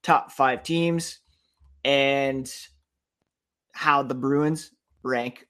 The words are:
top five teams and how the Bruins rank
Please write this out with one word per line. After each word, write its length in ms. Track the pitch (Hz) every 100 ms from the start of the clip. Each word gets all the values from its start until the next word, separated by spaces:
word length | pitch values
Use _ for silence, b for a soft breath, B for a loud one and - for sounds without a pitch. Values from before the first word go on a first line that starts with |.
top 280 | - 151 -
five 320 | - 131 127
teams 580 | - 165 170 170 165 - _ _ _ _ _ _
and 680 | 135 139 139 139 139 135 135 - - _ _ _ _ _ _ _ _ _ _
how 300 | - 156 143
the 120 | 135
Bruins 580 | 127 135 143 151 160 - _ _ _
rank 440 | 127 123 123 -